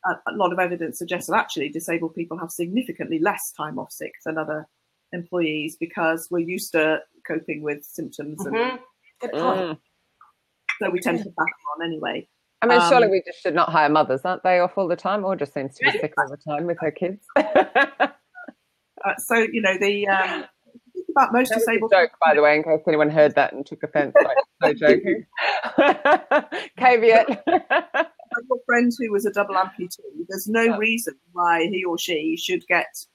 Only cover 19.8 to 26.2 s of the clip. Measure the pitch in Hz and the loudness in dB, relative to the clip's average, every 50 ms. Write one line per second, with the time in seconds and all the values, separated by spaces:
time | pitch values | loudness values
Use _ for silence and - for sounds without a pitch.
19.8 | 202 196 208 202 202 196 196 190 190 185 165 160 139 - _ _ _ _ _ - | 0 0 0 0 0 0 2 0 0 -2 -4 -8 -10 -14 _ _ _ _ _ -20
20.8 | _ _ _ 370 359 - - 294 262 208 214 240 254 247 220 226 226 226 226 226 | _ _ _ -14 -10 -2 2 2 2 4 4 2 2 2 0 0 0 2 2 0
21.8 | 214 226 196 185 175 160 - _ - 160 151 147 147 147 147 151 156 165 156 156 | 2 4 6 6 6 4 2 _ 2 4 6 6 6 6 6 4 2 0 0 0
22.8 | 156 180 156 151 151 147 151 160 151 147 135 143 139 - - 131 143 - - - | 2 0 2 2 2 2 6 6 6 6 6 2 0 0 0 -8 -10 -12 -10 -10
23.8 | - 151 - 151 143 127 - 294 - - 131 262 - _ _ _ - 147 - 233 | -10 -4 -2 0 -2 4 4 4 4 4 2 0 -2 _ _ _ 0 0 2 4
24.8 | - 151 - - - 202 - 220 - _ _ - - - - - - - - - | 4 4 4 4 4 0 -2 -2 -4 _ _ -4 -2 -2 -2 -2 -6 -4 2 2
25.8 | 262 285 277 - - 269 311 - | 4 4 4 2 4 2 2 2